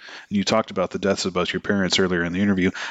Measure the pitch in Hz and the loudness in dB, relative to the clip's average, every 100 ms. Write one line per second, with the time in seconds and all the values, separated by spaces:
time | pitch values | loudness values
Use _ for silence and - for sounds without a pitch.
0 | - - - 101 92 110 - 98 87 92 | -18 -20 -4 -2 2 2 0 -2 -2 0
1 | 98 98 98 90 87 90 - 101 90 - | 0 0 0 -2 -2 -2 0 0 2 2
2 | 92 90 85 90 101 92 92 - - | 2 0 0 0 2 2 0 -2 -8